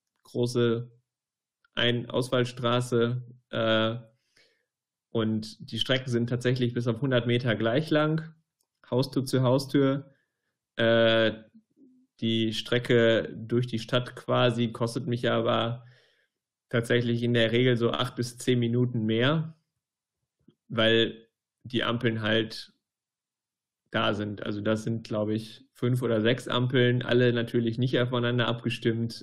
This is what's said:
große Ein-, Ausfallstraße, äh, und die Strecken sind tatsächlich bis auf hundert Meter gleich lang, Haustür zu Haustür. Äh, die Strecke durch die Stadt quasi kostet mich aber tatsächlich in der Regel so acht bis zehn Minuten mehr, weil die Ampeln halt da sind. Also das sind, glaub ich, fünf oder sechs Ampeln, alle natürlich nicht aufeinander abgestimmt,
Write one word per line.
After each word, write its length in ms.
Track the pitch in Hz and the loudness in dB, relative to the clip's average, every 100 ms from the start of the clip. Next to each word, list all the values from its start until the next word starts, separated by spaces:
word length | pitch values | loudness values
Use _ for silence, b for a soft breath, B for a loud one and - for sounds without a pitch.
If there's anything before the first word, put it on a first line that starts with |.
| _ _ | _ _
große 680 | _ 123 120 123 117 117 123 _ _ _ _ _ _ _ _ | _ -4 -2 2 2 0 -6 _ _ _ _ _ _ _ _
Ein-, 360 | - 120 120 117 | -2 0 0 -2
Ausfallstraße, 1120 | - 127 127 123 - 120 123 123 120 117 123 - - - | -2 0 0 0 -2 0 0 2 2 2 -2 -8 -20 -10
äh, 460 | 113 113 110 110 120 - _ _ _ _ _ _ _ _ _ _ | -4 0 2 2 -2 -10 _ _ _ _ _ _ _ _ _ _
und 600 | 117 110 110 107 - - | -2 -2 -2 -6 -14 -10
die 80 | 113 | -6
Strecken 280 | - 131 131 | 0 -2 0
sind 200 | 120 120 | -2 0
tatsächlich 440 | 123 123 127 120 | -2 0 0 0
bis 140 | 120 120 | -2 -4
auf 140 | 110 | -2
hundert 260 | 139 123 123 | 0 0 2
Meter 300 | 120 127 107 | 0 0 0
gleich 340 | 113 131 156 | 0 0 0
lang, 420 | 151 151 160 - - _ _ _ _ - | 0 2 0 -4 -16 _ _ _ _ -4
Haustür 380 | 120 131 139 131 | -2 0 -2 -2
zu 160 | 127 | 0
Haustür. 720 | 127 135 131 143 135 139 - b b b b b _ - | 2 2 2 2 2 0 -6 b b b b b _ 0
Äh, 560 | 117 117 113 113 110 107 - - _ _ - _ _ - | 2 6 6 4 2 0 -14 -20 _ _ -20 _ _ -6
die 320 | 113 113 110 | -2 0 -2
Strecke 760 | 110 - 120 123 120 113 110 - | -4 -2 -2 2 4 6 4 0
durch 320 | 78 113 120 123 | -8 -2 0 0
die 140 | 110 | -4
Stadt 340 | - 127 123 | -2 -2 -2
quasi 540 | - - 123 123 113 117 | -12 -2 2 2 2 -2
kostet 380 | - 117 127 - | -2 -4 -4 -4
mich 200 | 120 120 | -2 0
aber 560 | 117 117 113 117 123 b b b b b _ _ _ - | 0 0 0 -2 -4 b b b b b _ _ _ -4
tatsächlich 560 | 120 113 123 120 117 | -4 0 0 2 0
in 100 | 120 | 0
der 160 | 120 110 | 2 2
Regel 260 | 117 127 117 | 4 2 2
so 140 | 117 | 0
acht 240 | 73 123 | 0 -4
bis 240 | - 120 - | -4 -8 -4
zehn 220 | - 123 | 0 2
Minuten 440 | 117 120 123 123 | 2 2 0 0
mehr, 520 | 110 113 127 160 160 - _ _ _ _ _ _ _ _ _ _ - | 0 2 2 0 -2 -10 _ _ _ _ _ _ _ _ _ _ -8
weil 580 | 113 110 113 113 - _ _ _ _ | 0 2 4 2 -2 _ _ _ _
die 180 | 117 120 | -6 -4
Ampeln 400 | - 117 120 110 | -2 0 -2 -2
halt 500 | 107 110 107 - - _ _ _ _ _ _ _ _ _ _ _ _ | 0 0 -2 -8 -16 _ _ _ _ _ _ _ _ _ _ _ _
da 240 | 110 113 | -4 -2
sind. 300 | 104 104 98 - | -2 -6 -8 -8
Also 140 | 104 | -4
das 240 | 104 110 | -2 -2
sind, 240 | 113 113 - | -2 -6 -4
glaub 220 | 110 107 | -4 -2
ich, 360 | 110 110 - _ | -4 -6 -18 _
fünf 300 | - 123 123 | -4 -2 0
oder 180 | 120 113 | 0 2
sechs 260 | 110 123 - | 2 0 -2
Ampeln, 560 | 123 123 131 123 123 | -2 0 4 4 2
alle 300 | 123 120 123 | 2 4 4
natürlich 460 | 120 120 120 117 117 | 2 0 0 -2 0
nicht 200 | 127 127 | 0 0
aufeinander 480 | 120 123 120 120 117 | 0 0 0 0 0
abgestimmt, 760 | 120 113 - 120 113 117 - | -2 -4 -2 -2 0 -4 -8